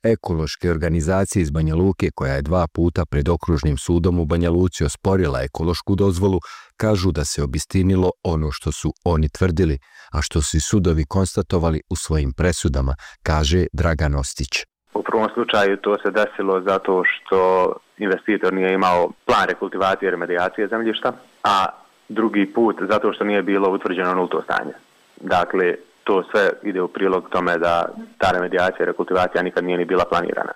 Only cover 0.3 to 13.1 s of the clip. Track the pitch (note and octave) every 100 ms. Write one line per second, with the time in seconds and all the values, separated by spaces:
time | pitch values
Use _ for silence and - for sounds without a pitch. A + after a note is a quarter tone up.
0.3 | E2 D#2 - F2 E2 E2 E2 D2+ F#2+ G2
1.3 | G#2 D#2 D2+ D#2 D#2+ G2 F#2 F2+ - C2+
2.3 | C#2 D2 F2+ E2 - E2+ - E2 C#2+ C#2+
3.3 | E2+ - D#2 D#2 C#2 - F2 F2 F2 D#2
4.3 | E2+ E2+ F2 F#2 - D2+ - F#2+ F#2+ E2
5.3 | C2 C2+ - E2 E2 - G2 G2+ F2 G2
6.3 | F#2 - - - _ A2 G#2 F#2 D#2 D2
7.3 | - C#2+ D2+ - F#2+ F#2 F#2+ F2+ - G2
8.3 | D#2+ D#2 C#2+ D#2 - D2+ - F2+ D#2+ D#2
9.3 | - F#2 D#2+ E2+ C2+ _ - - D#2 -
10.3 | E2 D2+ D#2+ - G#2+ F2 D#2+ D2 F#2+ F#2+
11.3 | - F#2 F2+ E2 D2+ - F#2 - D#2 C#2
12.3 | - F2 E2+ E2 C#2 C2 C2 -